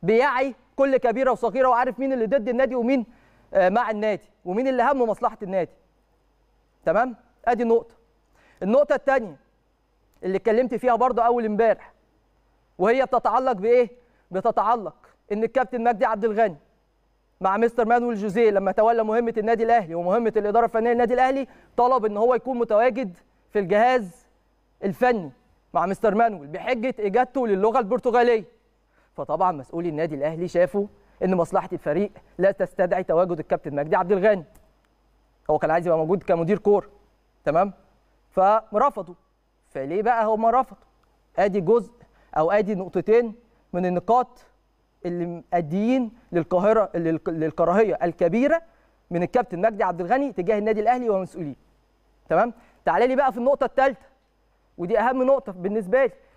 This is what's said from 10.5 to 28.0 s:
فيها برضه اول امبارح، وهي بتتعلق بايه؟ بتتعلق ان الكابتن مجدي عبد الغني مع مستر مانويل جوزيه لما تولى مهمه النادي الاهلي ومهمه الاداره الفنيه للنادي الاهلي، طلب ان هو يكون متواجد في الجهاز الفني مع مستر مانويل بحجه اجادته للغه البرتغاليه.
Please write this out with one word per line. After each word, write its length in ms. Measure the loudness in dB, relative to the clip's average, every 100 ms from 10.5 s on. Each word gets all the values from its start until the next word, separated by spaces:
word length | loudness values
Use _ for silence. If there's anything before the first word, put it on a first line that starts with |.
| 2 0 -2
فيها 200 | 0 2
برضه 280 | 2 2
اول 220 | 2 2 0
امبارح، 480 | 2 2 2 -4 _ _ _ _ _ _ _ _ _
وهي 280 | 0 2 2
بتتعلق 460 | 0 0 0 0
بايه؟ 380 | -2 2 2 2 -4 _ _ _
بتتعلق 640 | -4 -2 0 0 -2 -4 -14 _ _ _
ان 120 | -4
الكابتن 400 | -2 -2 -2 -2
مجدي 220 | -2 0 -2
عبد 200 | -2 -2
الغني 320 | 0 0 -2 _ _ _ _ _ _ _ _
مع 160 | -2 0
مستر 280 | 0 0 2
مانويل 320 | 2 0 -4
جوزيه 320 | -4 2 2
لما 220 | 2 0
تولى 320 | 2 2 2
مهمه 300 | 0 0 -2 -2
النادي 260 | -2 0
الاهلي 320 | 2 2 0 -6
ومهمه 380 | -2 0 0 -2
الاداره 280 | 0 2 2
الفنيه 260 | 0 0
للنادي 220 | 0 0
الاهلي، 340 | 2 0 0 -6 -12 _ 0
طلب 280 | 2 2 0
ان 120 | 0
هو 180 | 0 0
يكون 220 | -2 -4
متواجد 600 | 0 2 2 0 -8 -10 _ _ _
في 100 | -6
الجهاز 680 | 0 2 4 2 -2 -14 _ _ _ _ _ _
الفني 480 | -8 0 0 0 -4 -16 _ _ _
مع 120 | -2 -2
مستر 300 | 0 0 2
مانويل 340 | 0 0 -12
بحجه 460 | -12 -4 -4 -4 -4
اجادته 480 | -2 0 0 -2 -2
للغه 320 | 2 2 0
البرتغاليه. 680 | -2 -2